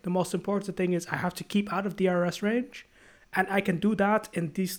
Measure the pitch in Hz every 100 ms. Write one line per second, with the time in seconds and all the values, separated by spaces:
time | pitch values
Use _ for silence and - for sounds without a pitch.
0 | 175 185 175 175 202 202 196 180 180 170
1 | 175 - 185 - - 202 202 190 196 -
2 | 185 175 175 - 208 240 269 - - _
3 | - - _ 190 190 196 196 170 208 214
4 | 196 214 - 175 165 190 185